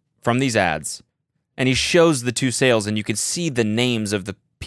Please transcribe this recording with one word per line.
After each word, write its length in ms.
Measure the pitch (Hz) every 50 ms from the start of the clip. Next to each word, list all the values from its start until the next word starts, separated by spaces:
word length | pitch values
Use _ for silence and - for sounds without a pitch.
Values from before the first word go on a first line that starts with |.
| _ _ _ _
from 160 | - 120 120 123
these 180 | 139 131 110
ads. 460 | 107 95 85 76 78 73 - - - _ _ _ _ _ _ _ _ _ _ _
And 120 | - 131 131
he 60 | 131
shows 480 | - - - - 175 165 170 156 123
the 100 | 120 123
two 180 | 117 - 135 127
sales, 360 | 117 - 135 127 117 110 101
and 120 | 107 107 107
you 60 | 101
can 120 | - 110
see 320 | - - - - 175 170 165
the 160 | 127 120 113
names 480 | 107 107 117 123 127 120 110 107 98
of 140 | 104 101 92
the 100 | 101 92 - _ _ _ _ -